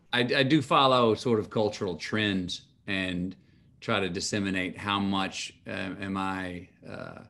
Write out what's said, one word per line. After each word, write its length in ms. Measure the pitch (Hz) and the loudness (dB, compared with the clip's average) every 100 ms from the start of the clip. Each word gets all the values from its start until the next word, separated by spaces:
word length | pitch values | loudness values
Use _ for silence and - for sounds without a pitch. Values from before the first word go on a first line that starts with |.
| _ | _
I, 80 | 123 | 0
I 220 | 123 139 | 2 4
do 180 | 135 156 | 4 4
follow 540 | - 160 135 127 117 | 4 4 6 6 6
sort 240 | 107 127 110 | 4 2 0
of 120 | 90 | 0
cultural 460 | 117 104 - 101 85 | 0 0 0 -4 -6
trends 680 | - 107 104 95 87 - - _ - | -4 0 0 0 -2 -8 -12 _ -6
and 500 | 98 92 90 92 - _ _ _ _ | -4 -2 -4 -6 -8 _ _ _ _
try 200 | - 107 | -2 0
to 80 | 95 | 0
disseminate 680 | 90 - 107 98 95 90 - | -2 -4 -2 0 -2 -2 -4
how 220 | 101 101 | -2 0
much, 560 | 101 98 95 - - - - | 0 0 -2 -6 -10 -12 -10
uh, 40 | 101 95 92 | -8 -8 -8
am 160 | 98 95 | -6 -4
I, 520 | 95 95 92 90 90 _ - | -4 -4 -6 -8 -14 _ -16
uh, 320 | 98 50 - - | -14 -14 -16 -20